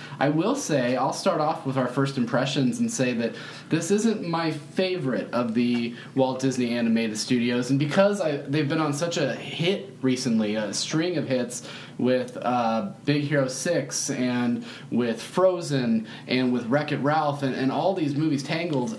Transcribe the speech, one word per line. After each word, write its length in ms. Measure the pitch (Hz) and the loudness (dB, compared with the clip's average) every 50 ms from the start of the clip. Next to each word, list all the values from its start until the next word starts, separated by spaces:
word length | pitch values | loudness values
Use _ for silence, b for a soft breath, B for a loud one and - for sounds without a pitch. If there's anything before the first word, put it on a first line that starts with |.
| B B B B | B B B B
I 100 | 131 147 | 2 2
will 260 | 151 156 175 220 277 | 4 2 2 2 0
say, 400 | 277 - - 160 135 123 120 127 | -2 -2 0 0 2 2 2 2
I'll 160 | 127 123 127 - | 2 0 0 -2
start 280 | - - 196 170 156 | 0 0 0 2 2
off 240 | 151 151 165 - - | 0 0 0 -2 -4
with 120 | 135 131 | -2 0
our 100 | 139 127 | 0 0
first 300 | - - 143 139 139 - | 0 2 0 0 0 2
impressions 600 | 131 117 - - 123 135 139 - 147 131 123 113 - | -2 -2 2 2 0 0 2 0 2 2 2 2 0
and 100 | 120 113 | -2 -2
say 220 | - - 131 127 123 | 0 0 0 0 2
that 220 | 113 117 113 B B B B B B B - | 0 -2 -2 B B B B B B B 0
this 220 | 156 165 165 - | 0 0 2 2
isn't 340 | 196 214 220 226 208 - - | 2 4 4 2 2 0 -2
my 240 | 170 165 165 165 160 | -2 -2 0 0 0
favorite 760 | 147 143 - - - - 185 185 185 170 143 131 117 98 - - - | -2 -4 -8 -6 -2 0 0 0 0 0 0 0 -2 -2 -4 -2 -2
of 200 | 120 120 113 107 | -2 0 0 2
the 380 | 120 120 120 123 120 117 117 120 B B B B | 2 2 2 2 2 0 -2 -4 B B B B
Walt 240 | 135 135 127 127 127 | 0 2 2 0 0
Disney 300 | 131 135 123 120 123 117 | 0 0 0 0 0 0
Animated 460 | 117 120 117 113 113 113 113 110 107 | 0 0 2 4 4 2 2 0 -2
Studios, 520 | 107 - - 127 123 117 123 120 123 123 127 | -4 -2 0 2 2 2 2 2 0 2 2
and 80 | 139 139 | 2 2
because 420 | 151 143 - 190 196 202 208 196 | 2 2 4 4 4 4 4 2
I, 160 | 175 160 143 | 0 0 0
they've 300 | 139 139 135 139 156 151 131 | -2 -2 -2 0 0 2 2
been 100 | 160 160 | 2 0
on 120 | 156 147 - | 0 0 0
such 240 | - 170 170 - | 0 -2 -2 0
a 180 | 175 147 127 113 | 0 0 0 -2
hit 580 | - - - - - 160 175 196 - - - - - | -4 -8 -10 -6 -2 0 0 0 0 -4 -10 -12 -2
recently, 540 | - 131 127 123 - 131 113 110 110 104 107 | 0 0 0 2 0 2 2 2 2 2 0
a 180 | 110 107 101 98 | -2 -2 -2 -4
string 440 | - - - - 160 170 180 175 | -4 -4 -2 0 0 0 0 0
of 100 | 151 131 | -2 -2
hits 400 | 139 131 123 120 117 - - B B B B B B B | 0 0 0 0 -2 -6 -10 B B B B B B B
with, 400 | - 120 123 127 123 120 117 - - | -2 2 2 2 2 0 -4 -8 -4
uh, 500 | - - 123 123 120 113 113 113 104 98 - - - | -2 0 0 2 2 2 0 0 -2 -4 -8 -6 -2
Big 200 | 147 147 147 143 | 0 0 2 2
Hero 260 | 135 151 143 135 127 | 2 2 2 2 0
six 600 | - - - 175 170 147 135 - - - - - | -2 -4 -2 0 0 0 -2 -2 -6 -6 -4 -4
and 540 | 131 - 127 123 123 123 - 120 120 113 B B B B B B | -2 -2 0 0 0 0 0 0 0 -2 B B B B B B
with 320 | - 117 123 117 113 110 | 0 0 0 0 -2 -4
Frozen 840 | - - - 180 185 185 180 175 165 143 143 131 123 117 113 113 110 B B B B | -6 -4 2 4 4 4 4 2 -2 -2 0 0 2 2 2 2 0 B B B B
and 260 | - - 127 127 127 123 | -2 0 2 2 2 0
with 120 | 120 110 | 0 0
Wreck-It 320 | 110 131 147 151 - 147 - | 2 0 0 2 0 -2 0
Ralph 440 | - 143 151 156 151 147 139 139 139 | 0 2 2 2 2 0 -2 -2 -2
and, 100 | 135 117 | -2 -2
and 180 | - 131 131 117 | 0 0 0 0
all 200 | 131 160 185 196 | 2 2 0 2
these 220 | 185 160 139 139 | 2 0 0 0
movies, 260 | 139 156 156 139 123 | 0 2 2 0 0
Tangled, 560 | - - 165 165 175 170 151 131 120 113 110 | -2 -2 -4 -2 -2 0 0 0 -2 -2 -4